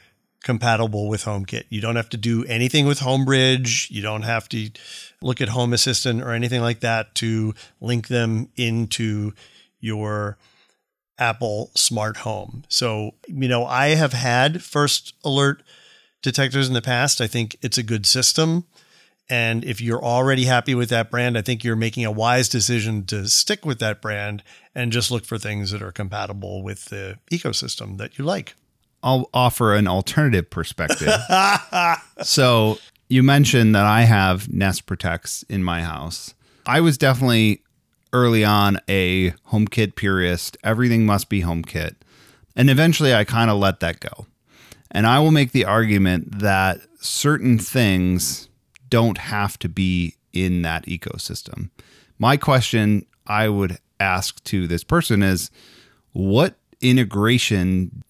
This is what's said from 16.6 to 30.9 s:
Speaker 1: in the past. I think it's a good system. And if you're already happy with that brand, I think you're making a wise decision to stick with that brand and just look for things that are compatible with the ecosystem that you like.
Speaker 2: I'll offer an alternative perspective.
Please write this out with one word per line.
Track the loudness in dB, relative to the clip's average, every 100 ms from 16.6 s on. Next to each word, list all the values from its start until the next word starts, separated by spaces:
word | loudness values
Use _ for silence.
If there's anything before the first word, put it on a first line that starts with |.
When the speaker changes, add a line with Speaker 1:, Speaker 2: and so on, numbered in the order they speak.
| 0
Speaker 1:
in |
the | -2
past. | -2 0 0 0
I | -2
think | -4 -6 -6
it's | -6 -4
a |
good | -4 -2 0
system. | 0 0 2 0 0 -4 _ _ _ _ _ -6
And | -2 0 -2
if | -4 -6
you're | -4 -4
already | 0 0 2 2 2
happy | 2 2
with | -2 0
that | 0 -2
brand, | -2 -2 -2
I |
think | -4 -4
you're | -2 -2
making | -2 -4
a | -4
wise | -2 2 2 2
decision | 0 0 0 -2 -4 -6
to | -6 -2
stick | 0 0 -4 -4
with | -4
that | -4 -4
brand | -8 -8 -8 -10 -14 -20 _
and | -6 -4
just | -2 -2
look | -4 -6
for | -8
things | -6 -6 -6
that | -8
are | -10
compatible | -10 -8 -8 -8 -10 -10 -10
with | -10 -12 -14
the | -12 -12 -14 _
ecosystem | -6 -4 -6 -6 -10 -10 -12
that | -12 -8
you |
like. | -6 -6 -8 -18 _ _ _ _
Speaker 2:
I'll | 0 0 0
offer | 2 2 4 4
an | 4 4
alternative | 0 0 2 4 2 0
perspective. | -6 -8 -4 -4